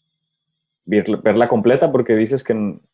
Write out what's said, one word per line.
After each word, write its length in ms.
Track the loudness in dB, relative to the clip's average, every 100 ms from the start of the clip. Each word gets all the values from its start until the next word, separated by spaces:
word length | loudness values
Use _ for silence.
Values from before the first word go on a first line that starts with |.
| _ _ _ _ _ _ _ _ -4
vir-, 360 | -2 0 -2
verla 260 | 0 2 2
completa, 420 | 2 2 2 2
porque 240 | 0 0 0
dices 280 | 0 -2
que 100 | -4
n-, 260 | -4 -4 -8 _